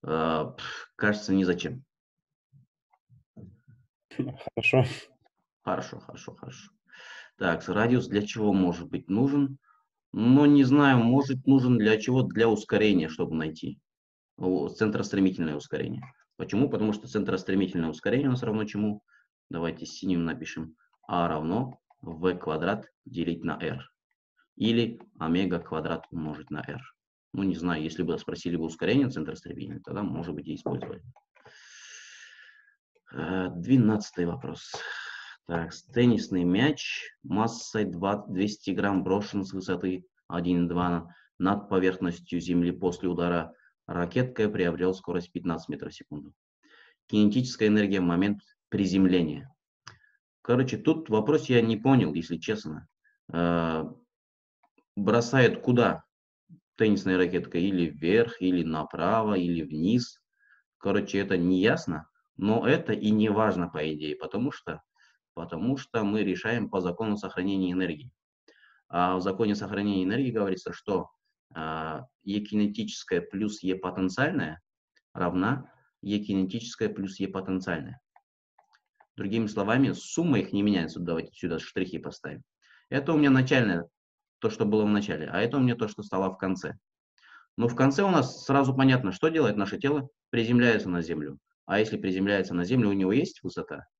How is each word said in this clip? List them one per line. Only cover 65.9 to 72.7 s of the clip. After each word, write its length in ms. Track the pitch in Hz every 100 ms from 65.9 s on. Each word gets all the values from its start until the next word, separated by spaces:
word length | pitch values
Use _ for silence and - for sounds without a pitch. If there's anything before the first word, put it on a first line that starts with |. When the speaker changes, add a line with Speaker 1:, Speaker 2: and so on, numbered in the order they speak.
| 117
Speaker 1:
мы 200 | 104 107
решаем 480 | 98 90 110 117 98
по 100 | 95
закону 340 | 90 87 110 104
сохранения 560 | 95 - 95 98 92
энергии. 400 | 92 92 78 123 _ _ _ _ _ _ _ _
А 280 | 87 90 92
в 40 |
законе 320 | 95 95 113
сохранения 500 | 101 101 101 101 98
энергии 280 | 92 113 135
говорится, 420 | 110 101 92 -
что, 380 | 87 - 95 - _ _ _ _
а, 540 | 80 80 78 78 78 - _
Е 160 | 101 104
кинетическое 800 | 104 107 104